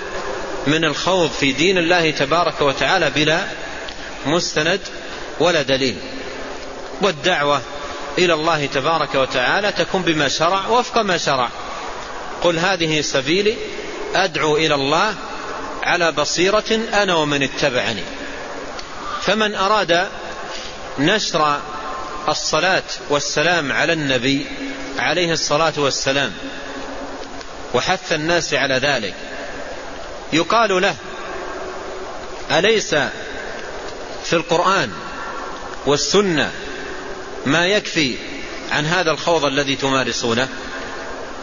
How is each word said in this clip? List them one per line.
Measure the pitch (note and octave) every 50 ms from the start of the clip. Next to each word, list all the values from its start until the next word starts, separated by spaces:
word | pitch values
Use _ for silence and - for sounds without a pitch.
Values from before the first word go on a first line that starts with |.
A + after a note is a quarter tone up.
| - - - - - - - - - - - - -
من | C3+ D3+ D#3+ E3
الخوض | D#3 C#3 - - F3 F#3+ F#3 E3 C#3
في | - - C#3+ C3+
دين | C3 B2+ D#3 F#3+ G3 F3+
الله | E3 E3 F3+ F3 E3 D#3
تبارك | D3+ - D3 C3+ D#3+ E3+ F3 D#3+ C#3+ -
وتعالى | D3 C#3+ C3+ - C#3 C#3 F3+ F#3+ E3 C#3+
بلا | C3 C#3+ D3+ D3+ D#3 F3 G3+ - - - - - - - - - - - - - - - -
مستند | C3+ D#3 F3 E3+ - - D#3+ D#3 E3 F#3 G3+ - - - - - - - - - - - -
ولا | D3+ F3 F3 D#3
دليل. | C#3 B2 C3+ C3 C3+ B2+ G2 F#2+ G2 - - - - - - - - - - - - - - - - - - -
والدعوة | F#3 G3+ F3+ C#3+ C3+ F3+ F3+ D3+ D3 D3 C#3+ C3+ A#2+ - - - - - - - - - - -
إلى | F3+ F3 E3
الله | D3+ D#3 E3+ E3 D3+ C#3+
تبارك | C3+ - C#3+ C3 D#3 E3 D#3+ D3 C#3 -
وتعالى | C#3 C3 B2+ - C3+ B2 C3 D#3+ F#3+ G#3 G3+
تكون | F#3 - E3+ - - F#3+
بما | F3 E3 D#3+ D#3 C#3+ C3
شرع، | - - D#3 E3+ F#3+ G3 F#3+ G3+
وفق | A3+ B3 A#3 - - A#3
ما | A3 G3 F3+ D#3
شرع. | - D#3+ C#3 B2+ B2 A2+ - - - - - - - - - - - - - - - - - -
"قل | - F3 E3+ D#3+
هذه | E3+ F#3+ G3 E3+ E3 D#3 D#3 D3+
سبيلي | C#3+ - - C#3 C3 C#3+ E3 G3 G3+ G#3 A#3+ A3 - - - - - - - - - - -
أدعو | E3 F#3 - D3+ D3+ C#3+ D#3 D3+
إلى | D3+ D#3+ D#3 D3
الله | C#3 C3+ C#3 D3+ C3+ - A3 F#3+ - - - - - - - - - - - - -
على | - B2+ D#3 F3 E3+ D#3+
بصيرة | D3 D3+ D3 - - - F3+ F#3+ G3+ G#3+ G#3 - A3 A3 A3+ -
أنا | - G3+ G3+ F#3+ F3
ومن | D#3+ D3+ D3 C#3+ C#3
اتبعني". | C#3 C3 - - D#3 C#3+ B2 B2 G2 G#2+ A2+ G2 - - - - - - - - - - - - - - - - - - - - - - - -
فمن | - F#3 G3 A3 G#3+ G#3 G#3
أراد | G3+ F#3+ G3 G#3+ G#3+ F#3+ D#3 E3+ E3+ F#3 G#3 - - - - - - - - - - - - - - - - - -
نشر | C#3 E3 G#3 G#3 - - - E3 D3+ D3+ D3 C#3+ - - - - - - - - - - - - - -
الصلاة | D3+ - - - - D#3 E3 F#3 F#3 D3+ - - - - - -
والسلام | C#3+ C#3+ - - - D#3 D3+ E3+ F3+ E3+ D3 C3+
على | A#2 A2 C#3+ D#3
النبي | E3 D#3+ D3+ C3+ C3 B2 A#2 C3+ C#3 C#3+ D3 - - - - - - - - - - -
عليه | A#2 C3+ D#3 F3 F3+ E3
الصلاة | E3 D3 - - D3 D3+ E3 D#3+ C#3+
والسلام | D3 C#3+ C3+ B2 - - C#3 C3+ C#3 C3+ A2+ F2+ - - - - - - - - - - - - - - - - - - - - - - - - - - - -
وحث | A#2+ - - F#3 F#3 - -
الناس | E3+ D#3 D3+ E3 F3 E3+ D3+ - D#3
على | C3 C3+ C3+ C3
ذلك، | B2+ C3 D3 C#3 B2 G#2+ F#2 - - - - - - - - - - - - - - - - - - - - - - - -
يقال | C#3 D#3 E3+ - G#3 A#3 A3+ G#3 F#3+ F#3
له: | F#3+ G3 D#3 A2+ - - - - - - - - - - - - - F#4 F#4 - - - - - - - - - - - - - - -
"أليس | C3 D#3+ F3+ G#3+ A3+ G3+ - - E3 D3 C3 G#2+ - - - - - - - - - - - - - - - - - - - - - - -
في | -
القرآن | D#3+ E3+ D#3 - E3 E3 F3 F3+ G3 F#3 D3 A2 F2 D#2 - - - - - - - - - - - - - - - - -
والسنة | B2+ D3 C#3+ - - - G3 G#3 F#3+ E3 C#3+ A#2 F2+ - - - - - - - - - - - - - - - - - - -
ما | A#2+ D3 E3 F3
يكفي | F#3 G#3 G#3 - - - E3+ D3+ B2+ G#2+ - - - - - - - - - - -
عن | A2+ C#3 D3
هذا | D#3 F3 F#3 F3 D#3
الخوض | D3+ C3+ - E3+ E3+ D#3+ C#3
الذي | C#3+ C3+ C#3+ C#3+ C3+ C#3
تمارسونه؟ | C3 C#3 C#3 C3+ C3+ B2+ A#2+ A2+ - - A#2+ A2+ A#2 C3 C3 - - - - - - - - - - - - - - - - - -